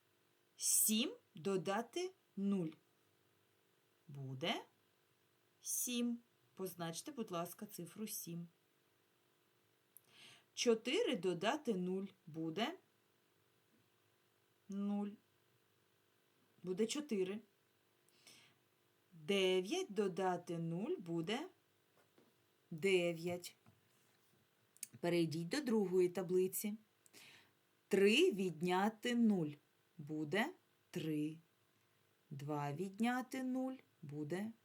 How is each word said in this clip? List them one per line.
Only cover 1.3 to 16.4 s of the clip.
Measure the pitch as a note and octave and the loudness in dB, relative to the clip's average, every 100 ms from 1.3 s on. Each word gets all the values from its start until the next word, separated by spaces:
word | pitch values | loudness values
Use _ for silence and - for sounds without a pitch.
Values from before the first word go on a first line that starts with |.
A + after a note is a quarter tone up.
| - | -6
додати | D#3 F#3+ E3+ G3 A#3 E4+ F#4 - _ - | 0 0 2 0 -2 -4 -6 -8 _ -2
нуль | G3+ G3 D#3+ - _ _ _ _ _ _ _ _ _ _ _ _ - | 0 2 0 -6 _ _ _ _ _ _ _ _ _ _ _ _ -18
буде | C#3 C3+ C3 E3+ D#4 - _ _ _ _ _ _ _ _ _ | -12 -10 -4 -2 -4 -6 _ _ _ _ _ _ _ _ _
сім. | - - - A#3+ A#3+ A#3 - _ _ | -6 -4 -2 -2 -2 -2 -10 _ _
Позначте, | - F#3+ F3 E3 E3 - | -10 -8 -6 -6 -6 -8
будь | C4+ A3 | -8 -6
ласка, | F3 E3+ - G#3 | -4 -6 -8 -12
цифру | - E3 - G#3+ | -12 -12 -8 -8
сім. | - - E3+ E3+ _ _ _ _ _ _ _ _ _ _ _ _ _ _ - _ - - - _ | -8 -8 -8 -10 _ _ _ _ _ _ _ _ _ _ _ _ _ _ -20 _ -20 -20 -20 _
Чотири | - B3 A3 B3 E4+ A#4 A3+ | 0 4 4 2 2 2 0
додати | F#3 E3+ G3 D4+ B3 | 0 0 0 0 0
нуль | F#3+ F3+ F#3+ G3 - - | -2 0 -2 -4 -12 -14
буде | D#3 D#3+ D#3+ B3+ F#4 _ _ _ _ _ _ _ _ _ _ _ _ _ _ _ _ _ _ - | -8 -4 -2 -4 -4 _ _ _ _ _ _ _ _ _ _ _ _ _ _ _ _ _ _ -10
нуль. | G3 G3+ G3+ G3+ G#3 _ _ _ _ _ _ _ _ _ _ _ _ | -4 -2 -2 -4 -8 _ _ _ _ _ _ _ _ _ _ _ _